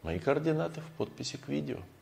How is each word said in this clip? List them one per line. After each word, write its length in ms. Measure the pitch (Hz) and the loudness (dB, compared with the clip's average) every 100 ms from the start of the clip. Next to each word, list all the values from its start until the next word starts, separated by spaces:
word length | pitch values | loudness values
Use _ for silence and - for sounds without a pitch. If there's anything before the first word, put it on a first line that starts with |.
Мои 160 | 85 87 | 0 2
координаты 600 | 135 147 160 156 165 - | 4 4 4 2 0 -4
в 60 | - - | -12 -4
подписи 400 | - - 127 131 | -4 -2 -6 -6
к 120 | - | -2
видео. 320 | 147 143 120 - - | -2 -2 -6 -8 -18